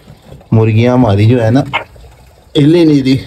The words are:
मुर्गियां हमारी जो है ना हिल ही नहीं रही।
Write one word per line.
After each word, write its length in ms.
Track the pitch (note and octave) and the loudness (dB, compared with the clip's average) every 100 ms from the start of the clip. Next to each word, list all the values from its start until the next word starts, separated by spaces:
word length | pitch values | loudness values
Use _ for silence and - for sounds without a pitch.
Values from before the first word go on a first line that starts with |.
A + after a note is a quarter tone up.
| - - - - - | -20 -20 -20 -20 -4
मुर्गियां 420 | A2+ A2 A2 A#2+ | -2 0 0 0
हमारी 320 | B2 A#2+ G2+ A2 | 0 0 0 2
जो 120 | B2 | 0
है 100 | A2 | 0
ना 140 | B2+ D#3 - - - - - - _ _ | -2 -4 -8 -12 -20 -20 -20 -20 _ _
हिल 200 | A#2+ C#3+ | -2 2
ही 100 | F3 | 2
नहीं 180 | D#3+ D3 | 2 0
रही। 120 | B2+ C3+ | 0 -4